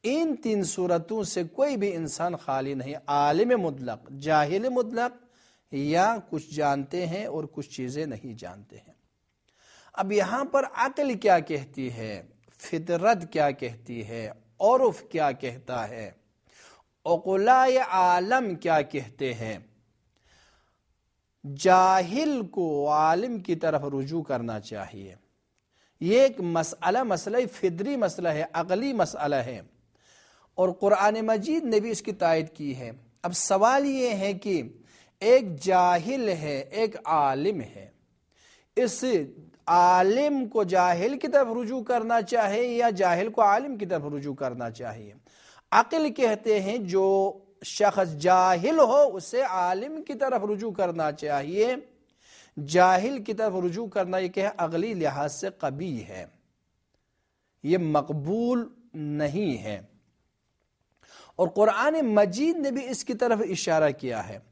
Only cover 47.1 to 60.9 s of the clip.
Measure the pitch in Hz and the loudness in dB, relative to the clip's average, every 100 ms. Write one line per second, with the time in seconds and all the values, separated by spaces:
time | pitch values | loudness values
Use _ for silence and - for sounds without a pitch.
47.1 | 196 196 - _ _ - - 208 196 175 | 2 0 -4 _ _ -14 2 2 4 -2
48.1 | 151 175 185 185 175 214 320 247 277 285 | 0 4 6 6 4 2 4 6 6 4
49.1 | 190 - 240 262 185 180 190 269 311 - | 2 -4 -2 -2 0 0 -2 -6 -10 -10
50.1 | 254 269 247 208 202 226 185 180 170 156 | -4 -2 0 -2 -4 -4 -2 -2 0 -4
51.1 | 147 151 143 143 190 226 254 - _ _ | -4 -4 -4 -2 0 0 0 -10 _ _
52.1 | _ _ - _ - 143 170 185 185 226 | _ _ -20 _ -14 0 4 6 4 0
53.1 | 277 208 220 220 185 175 180 226 202 185 | -6 -6 -2 -2 0 -2 -4 -6 -4 -2
54.1 | 185 185 196 196 208 165 165 214 196 151 | -2 -2 -2 -4 -2 -4 -2 -4 -2 -2
55.1 | 135 147 - 190 - 143 139 180 123 90 | -2 -6 -6 -10 -6 -8 -6 -8 -8 -10
56.1 | 92 82 _ _ _ _ _ _ _ _ | -14 -16 _ _ _ _ _ _ _ _
57.1 | _ _ _ _ _ 143 180 160 147 143 | _ _ _ _ _ -2 0 2 0 0
58.1 | 151 143 214 240 247 233 - _ 160 151 | -6 -4 -2 0 0 -2 -14 _ -10 -6
59.1 | 147 147 165 202 117 107 101 104 _ _ | -4 -2 -2 -4 -4 -8 -10 -12 _ _
60.1 | _ _ _ _ _ _ _ _ | _ _ _ _ _ _ _ _